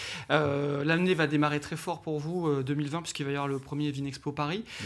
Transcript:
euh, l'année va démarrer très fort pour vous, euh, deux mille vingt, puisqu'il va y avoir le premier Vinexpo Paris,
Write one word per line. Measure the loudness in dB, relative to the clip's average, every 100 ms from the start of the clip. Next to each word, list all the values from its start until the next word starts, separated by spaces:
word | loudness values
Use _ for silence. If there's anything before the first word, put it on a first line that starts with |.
| -8 -8 2
euh, | 4 4 2 0 0
l'année | 2 4 4
va | 4 4
démarrer | 4 4 2
très | -2 -6
fort | -4 -6
pour | -4 -4
vous, | -2 0 2
euh, | 2
deux | 0
mille | 0 -2
vingt, | -4
puisqu'il | -6 -4
va | -4
y | -2
avoir | -2
le | -4
premier | -4 -2 -2
Vinexpo | -2 -4 -6 -6
Paris, | -4 -2 -4 -6 -10